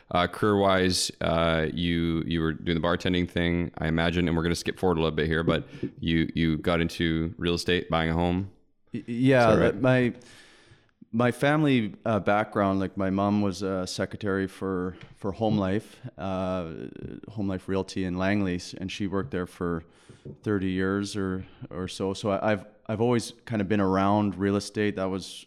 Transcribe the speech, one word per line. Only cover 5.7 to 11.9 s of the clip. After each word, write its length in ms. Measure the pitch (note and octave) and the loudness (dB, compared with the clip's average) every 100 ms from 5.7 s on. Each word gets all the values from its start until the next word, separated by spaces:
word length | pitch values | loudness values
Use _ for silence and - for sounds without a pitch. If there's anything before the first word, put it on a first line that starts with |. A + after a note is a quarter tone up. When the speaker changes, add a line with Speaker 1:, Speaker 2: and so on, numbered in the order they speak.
| - - - | -8 -10 -6
Speaker 1:
you, 300 | E2+ E2 D#2+ | 0 2 2
you 220 | - E2 D#2 | 2 2 2
got 240 | E2 E2+ | 2 0
into 540 | E2+ - E2+ E2 E2 - | 0 0 0 0 -2 -4
real 180 | F2 | -2
estate, 360 | E2+ - F2+ - | -2 0 0 0
buying 180 | E2 D#2+ | 0 0
a 60 | |
home. 360 | E2 F2 F2+ G2 - _ _ _ | 2 0 0 -4 -12 _ _ _
Speaker 2:
Y-, 100 | A#2+ G#2+ | -12 -8
yeah, 440 | A#2+ C3 C3 A#2 | 0 4 6 6
Speaker 1:
Is 80 | G#2+ | 6
that 40 | |
right? 200 | A2+ G2+ | 4 2
Speaker 2:
my, 320 | B2+ B2+ B2 - - - - - - - _ _ - | 2 4 2 -2 -12 -20 -20 -20 -20 -20 _ _ -6
my 200 | A#2 B2 | 0 0
family, 640 | A#2+ C#3 D3+ D3 C3 G#2+ | 2 2 4 4 4 2